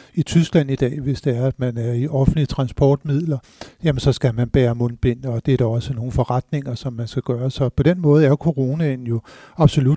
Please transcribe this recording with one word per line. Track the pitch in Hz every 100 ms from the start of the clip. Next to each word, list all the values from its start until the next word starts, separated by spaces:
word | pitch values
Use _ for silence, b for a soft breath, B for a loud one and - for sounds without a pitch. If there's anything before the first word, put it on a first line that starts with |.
| B
i | -
Tyskland | - 170 165 165 139
i | 135
dag, | 123 147
hvis | 127 127
det | 143 120
er, | 131
at | 127
man | 127 117
er | 117
i | 120 143
offentlige | 135 135 156 139
transportmidler, | - 127 - 139 139 156 139 165 135 B B B B
jamen | 165 127
så | 139
skal | 127 131
man | 113 123
bære | 139 123
mundbind, | 117 120 117 131 120
og | 131 117 -
det |
er | 127
der |
også | 117 117 -
nogle | 120 123
forretninger, | 127 120 123 - 151 139
som | 120 135
man | 117 117
skal | 135
gøre. | - 123 131
Så | - 131
på | -
den | 147 180
måde | 156 147 143
er | 147
coronaen | 170 143 127 151 156 131 120
jo | 113 - B B B
absolut | 151 - 131